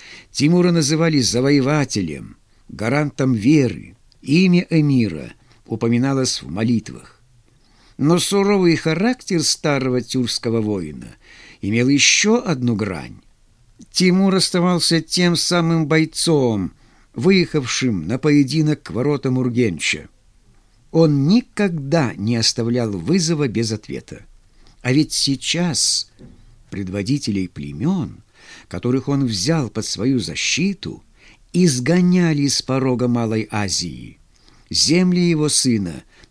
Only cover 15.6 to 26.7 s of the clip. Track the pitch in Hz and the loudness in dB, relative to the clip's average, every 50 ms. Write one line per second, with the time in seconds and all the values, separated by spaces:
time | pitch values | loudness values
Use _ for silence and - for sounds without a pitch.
15.6 | 170 165 165 165 160 139 160 160 160 156 - - - 165 160 147 131 120 113 101 | 2 2 2 0 0 2 2 2 2 0 -2 -4 0 2 2 2 2 2 0 0
16.6 | 92 80 - _ _ _ _ _ _ _ _ - 120 175 196 190 170 - - 151 | -2 -4 -6 _ _ _ _ _ _ _ _ 0 2 4 4 4 2 2 -2 -4
17.6 | 131 117 - - 131 127 110 90 76 80 113 131 - 151 147 147 143 127 135 160 | -4 -2 -4 -2 0 0 0 -2 -2 -4 -4 -2 2 4 4 4 4 4 2 0
18.6 | 156 151 151 - _ - 80 104 127 143 147 139 - 135 127 127 127 123 117 117 | 2 0 0 -2 _ -8 -6 -2 -2 0 -2 -2 -2 -2 0 0 0 0 0 0
19.6 | 123 107 87 76 - - - 76 - - _ _ _ _ _ _ _ _ _ _ | 0 0 0 -2 -4 -4 -4 -6 -8 -16 _ _ _ _ _ _ _ _ _ _
20.6 | _ _ _ _ _ _ - 165 165 160 147 139 135 151 196 240 240 - _ - | _ _ _ _ _ _ 2 2 2 4 4 2 2 4 2 2 2 -2 _ -2
21.6 | 208 196 170 160 135 135 147 170 147 113 82 - 98 110 120 117 110 - - - | -2 -2 -2 -4 -4 -2 0 0 0 0 -4 -4 -2 -2 0 0 0 -2 -2 -2
22.6 | 113 117 120 123 117 110 101 92 85 95 165 196 165 156 170 147 147 127 95 107 | -2 -2 0 0 -2 -2 -4 -6 -2 0 0 0 0 0 -2 -2 -2 -2 -2 -2
23.6 | 117 107 113 101 - - 67 62 - - - - - - - - _ _ _ _ | -4 -4 -4 -8 -8 -10 -12 -12 -12 -14 -18 -20 -20 -20 -20 -20 _ _ _ _
24.6 | - - _ _ - 123 131 147 151 - - - - 139 139 135 - - - 160 | -20 -20 _ _ -4 0 2 2 2 0 -2 -4 -2 -2 -2 -4 -4 -4 -2 -2
25.6 | 175 175 160 - - - - - - - _ _ - - - - - - - _ | -2 -2 0 0 -2 -2 -2 -4 -6 -8 _ _ -20 -20 -20 -20 -20 -20 -20 _
26.6 | - _ | -20 _